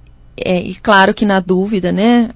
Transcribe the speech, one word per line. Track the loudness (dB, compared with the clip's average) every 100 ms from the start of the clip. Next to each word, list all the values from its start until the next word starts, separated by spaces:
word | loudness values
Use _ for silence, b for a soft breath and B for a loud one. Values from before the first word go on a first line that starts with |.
| -20 -20 -20 -10
É, | -4 -4
e | -4
claro | -6 0 2 2
que | 2 0
na | 0
dúvida, | 0 -2 -2 -2 -2
né, | 0 2 2 0